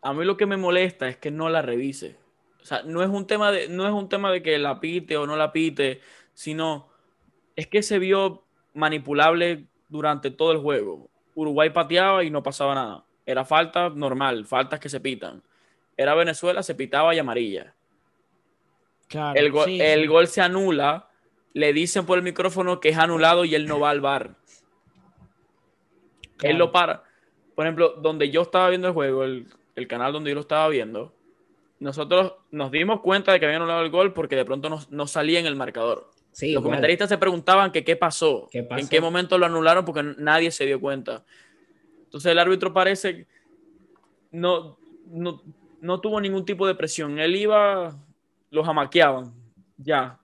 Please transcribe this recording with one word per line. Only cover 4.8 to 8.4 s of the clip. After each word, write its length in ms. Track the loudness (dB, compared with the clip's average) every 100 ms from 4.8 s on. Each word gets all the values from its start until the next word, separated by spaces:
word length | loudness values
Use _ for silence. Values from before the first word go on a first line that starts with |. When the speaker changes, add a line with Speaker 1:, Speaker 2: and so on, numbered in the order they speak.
| -6 -6 -4 -4
Speaker 1:
o 80 | -4
no 80 | -2
la 160 | -2
pite, 480 | 0 -2 0 -2 -2 -16 -20 _
sino 540 | _ -10 -6 -4 -6 -12 _ _ _ _ _ _ -12
es 120 | -2
que 160 | -2
se 160 | 0 -2
vio 440 | 0 0 0 -4